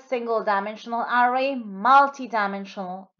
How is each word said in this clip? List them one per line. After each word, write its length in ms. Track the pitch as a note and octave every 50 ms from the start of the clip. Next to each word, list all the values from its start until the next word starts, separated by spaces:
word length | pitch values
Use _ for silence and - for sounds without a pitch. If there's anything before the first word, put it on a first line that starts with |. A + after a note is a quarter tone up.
| -
single 360 | - C4 A#3+ A#3 A#3 A3+ A3 F#3+
dimensional 580 | G#3+ G3+ G3 G3+ A3 A3 G#3+ - A#3 A#3 A#3
array, 520 | - - G3+ B3 B3 B3 B3 C4 C4 C#4 C#4
multi-dimensional 1600 | B3 A3 G3+ F#3+ F#3+ G#3 B3 C#4 C#4+ C#4 C#4 - - B3+ G3+ A#3 G#3+ G3+ G3 G3 G3 G3 G3 - G#3 F#3 F3+ F#3 F#3+ G3 - _